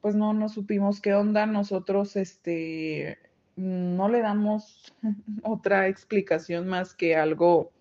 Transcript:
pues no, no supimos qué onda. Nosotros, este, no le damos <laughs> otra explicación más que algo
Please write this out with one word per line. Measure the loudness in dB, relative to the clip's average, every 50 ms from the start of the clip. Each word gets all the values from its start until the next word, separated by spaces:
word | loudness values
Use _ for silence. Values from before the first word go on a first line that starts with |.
pues | _ 0 0
no, | 2 2 2 2
no | 0 -2 -2
supimos | -4 -8 -6 -2 0 0 2 2 0 0
qué | 0 2 2
onda. | 2 2 2 2 2 2
Nosotros, | 2 0 -2 -2 0 -2 -4 -2 0 0 0 0 0 -2
este, | -4 -4 -4 -8 _ _ -4 -4 -4 -4 -6 -6 -6 -6 -4 -4 -6 -6 -8 -10 _ _ _ _ _ _ _ _
no | -8 -6 -4 -4 -2 -2 -2 -2 0 0 2
le | 2 2
damos | 0 0 0 0 0 0 0 -2 -4 -8 -20 _ _ -20 _ _ -4
<laughs> | -4 -4 -4 -6 -10 -10 -6 -4
otra | -4 -4 -2 0 2 2 4 2 2
explicación | 0 -4 -6 _ -2 -2 0 2 -2 -2 -2 -4 -6 -4 -4 -2
más | -4 -4 -4 -6 -6
que | _ 0 2 4
algo | 4 2 2 2 4 4 6 6 4 2 0 _ _